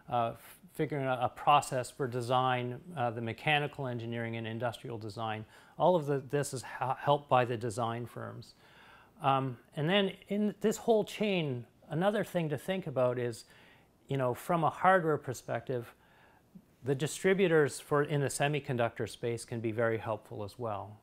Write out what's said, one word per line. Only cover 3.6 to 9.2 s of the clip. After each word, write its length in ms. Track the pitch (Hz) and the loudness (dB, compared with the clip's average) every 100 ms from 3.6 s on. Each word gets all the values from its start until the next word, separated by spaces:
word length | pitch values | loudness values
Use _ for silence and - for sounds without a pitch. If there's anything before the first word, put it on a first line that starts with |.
| 147 - 135 | 2 -4 -6
engineering 500 | 120 117 117 117 117 | -6 -6 -4 -4 -6
and 100 | 113 | -6
industrial 500 | 113 120 113 135 117 | -4 -4 -4 -8 -10
design. 480 | 107 101 113 107 104 - - - | -8 -6 -6 -6 -10 -18 -18 2
All 180 | 151 180 | 4 4
of 100 | 143 | 2
the, 160 | 139 131 | -2 -2
this 220 | 143 139 | -2 -2
is 100 | 131 - - | -6 -8 -6
h-, 160 | 127 131 | -4 -2
helped 300 | - 147 143 | 2 2 4
by 160 | 135 | 4
the 120 | 123 123 | 4 0
design 500 | 120 107 113 117 120 | -4 -4 -4 -4 -8
firms. 480 | - 113 117 113 - - - - - - - | -10 -12 -12 -16 -20 -20 -20 -20 -20 -20 -4